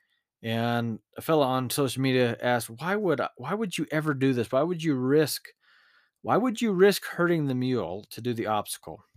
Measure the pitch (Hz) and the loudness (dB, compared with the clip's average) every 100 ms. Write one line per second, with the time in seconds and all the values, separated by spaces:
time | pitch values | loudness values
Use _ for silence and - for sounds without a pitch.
0 | _ _ _ _ 113 113 117 120 117 110 | _ _ _ _ -4 -2 0 0 -2 -6
1 | _ - - 160 135 131 127 - 135 127 | _ -12 0 2 2 0 -2 -2 -2 0
2 | 131 127 120 117 123 135 - 113 165 202 | 2 2 2 0 0 0 -2 -8 -4 -2
3 | 202 135 110 - 127 202 226 - 151 156 | 0 0 -2 -6 -6 -4 -4 -4 -4 -2
4 | 156 135 135 123 110 131 160 175 160 135 | -2 2 2 2 0 0 0 -2 -2 0
5 | 127 147 147 - - _ _ _ _ _ | 4 4 4 -2 -10 _ _ _ _ _
6 | _ _ 104 147 254 220 233 180 196 190 | _ _ 0 2 2 0 0 6 6 6
7 | - - 175 170 143 127 127 127 82 95 | -2 -2 2 2 0 0 0 -2 -2 -6
8 | - - 120 117 104 107 98 - - 82 | -10 -8 -6 -4 0 -2 -2 -10 -12 -16
9 | _ | _